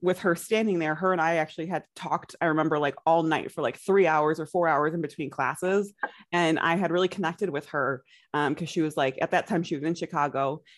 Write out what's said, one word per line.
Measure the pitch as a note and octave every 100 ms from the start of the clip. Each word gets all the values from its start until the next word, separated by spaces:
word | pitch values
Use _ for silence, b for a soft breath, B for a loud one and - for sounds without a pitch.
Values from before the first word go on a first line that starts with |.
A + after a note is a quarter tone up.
with | F3+ F3+
her | F#3+ E3+
standing | - A3 A3 F3
there, | D#3 D#3
her | F#3
and | F3+
I | D#3+ E3+
actually | D#3 - E3
had | E3 - -
talked, | D#3+ E3 - -
I | E3+
remember, | D#3 D#3 D#3
like, | C#3+ - D#3+
all | E3
night | D#3+ D3 -
for, | -
like, | B2+ -
three | - G3 E3+
hours | D#3 D3+ D#3+
or | D#3
four | F3+ E3
hours | D3 D3+ E3+
in |
between | D3+ - C#3
classes. | - C3 D#3+ F#3 G3 G3+ - B B B
And | F3 D#3+ D#3+
I | E3 F3
had | E3+
really | F3 F#3
connected | G3 E3 E3+ F#3
with | C#3+ -
her, | D3 C3 C3 - b b
um, | D3 D3 D#3
'cause | E3
she | F3
was, | D#3 D3+
like, | C3+ C3+
at | E3
that | F3+ -
time | F#3
she | E3+ D3
was |
in | D#3 E3+
Chicago, | E3 D#3+ D3 C3+ C#3 D3+ -